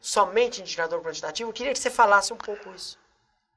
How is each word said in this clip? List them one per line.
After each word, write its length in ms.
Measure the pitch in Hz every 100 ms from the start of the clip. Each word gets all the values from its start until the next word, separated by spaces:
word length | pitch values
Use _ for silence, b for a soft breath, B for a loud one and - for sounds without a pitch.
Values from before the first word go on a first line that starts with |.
somente 600 | - 214 185 214 240 202
indicador 420 | 180 - 165 170
quantitativo? 460 | 165 156 156 151 233
Eu 40 |
queria 180 | 220 269
que 60 | 247
você 120 | 247
falasse 420 | 247 226 302 -
um 40 | 233
pouco 360 | - 202 185
isso. 240 | 185 - - _ _ _ _ _